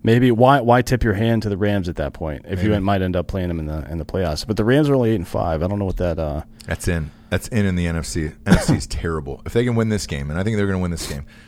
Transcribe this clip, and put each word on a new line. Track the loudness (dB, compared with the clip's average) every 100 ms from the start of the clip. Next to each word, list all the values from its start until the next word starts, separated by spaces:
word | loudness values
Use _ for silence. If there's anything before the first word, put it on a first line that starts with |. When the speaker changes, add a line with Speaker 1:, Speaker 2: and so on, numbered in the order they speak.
Speaker 1:
maybe. | 4 4 6
Why, | 6 6 6
why | 6 4
tip | 4 2
your | 2
hand | 2 2 2
to | 0
the | 0
Rams | 0 0 -2
at | -4
that | -6
point | -6 -8 -8 -6
if | -2
you | 0
Speaker 2:
Maybe. | 2
Speaker 1:
might | 2 0
end | 0 -2
up | -2
playing | -4 -2
them | -4
in | -4
the, | -6 -6
in | -8
the |
playoffs? | -4 -2 -2 -2 -2
But | 0
the |
Rams | 4 4 4
are |
only | 4 2
eight | 0
and | -2
five. | -4 -2 0
I | -2
don't | -2
know |
what | -4 -2
that, | -2 -2
uh, | -4 -6 -10 -16 -8
Speaker 2:
That's | -4 -2
in. | -2 -4 -12 -6
That's | -6 -2
in | -2 0
in | 0
the | -2
N | -2
F | -4
C. | -4 -6
N | -6 2
F | 2
C | 4
is | 0 -2
<laughs> |
terrible. | -6 -4 -4 -6 -12 -2
If |
they | 0
can | 2
win | 2 0
this | -2 -4
game, | -6 -4
and | -4
I |
think | -2 0
they're | 0
gonna | 0
win | -2
this | -4 -6
game. | -10 -10 -20